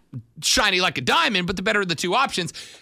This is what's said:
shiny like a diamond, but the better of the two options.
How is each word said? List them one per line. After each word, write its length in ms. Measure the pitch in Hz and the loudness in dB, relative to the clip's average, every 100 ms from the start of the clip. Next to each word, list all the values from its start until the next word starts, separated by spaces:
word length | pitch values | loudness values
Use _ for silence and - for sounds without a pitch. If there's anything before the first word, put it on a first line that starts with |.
| _ 123 - - | _ -16 -16 -6
shiny 380 | - - 214 185 | 0 2 4 4
like 180 | 180 139 | 0 0
a 40 | |
diamond, 460 | 127 302 311 190 180 | 2 2 2 0 -2
but 80 | 196 | -2
the 60 | |
better 200 | 196 208 | 0 0
of 60 | 185 | 0
the 80 | 160 | -2
two 200 | 180 220 | 0 0
options. 380 | 262 - 165 - - - | 0 -2 -6 -10 -18 -20